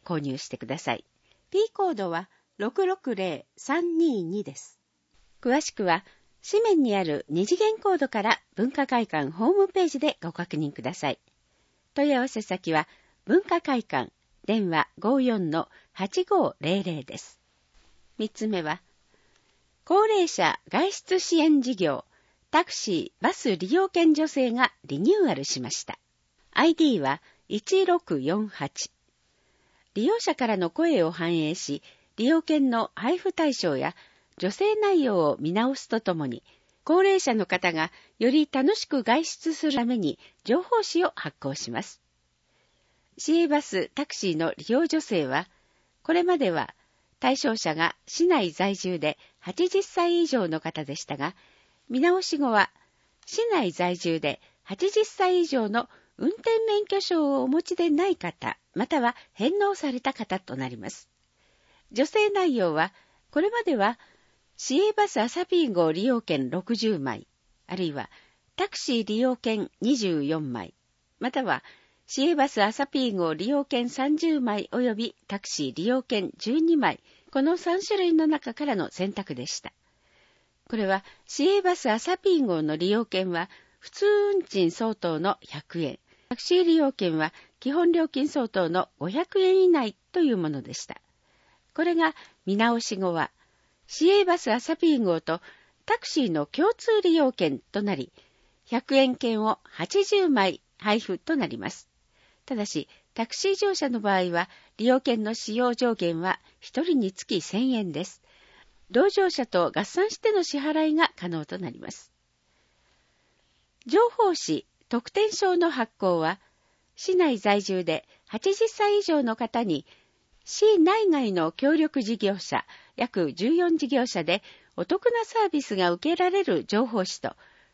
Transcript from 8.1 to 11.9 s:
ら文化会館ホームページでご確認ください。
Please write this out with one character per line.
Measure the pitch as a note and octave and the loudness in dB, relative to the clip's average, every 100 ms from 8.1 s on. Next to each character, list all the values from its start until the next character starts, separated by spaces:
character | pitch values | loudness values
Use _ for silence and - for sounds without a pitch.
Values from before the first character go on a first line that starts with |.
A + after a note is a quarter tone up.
| A3 | -2
ら | G#3 - _ - | 0 0 _ -4
文 | A#3+ | -2
化 | C#4+ C4+ | -2 -2
会 | B3 A3 | -2 -2
館 | D#3 C#3+ | -2 -4
ホ | D#3+ A3+ | 0 2
ー | |
ム | G4 G4 | 2 2
ペ | F#4+ | 2
ー | F4 | 0
ジ | C4+ | 0
で | D4+ - | -2 -4
ご | E3+ | -8
確 | - F3 D3+ | -8 -6 -4
認 | D3+ | -6
く | D3 | -6
だ | B2 | -8
さ | F#3 D3 | -6 -6
い。 | - _ _ _ _ _ _ _ | -6 _ _ _ _ _ _ _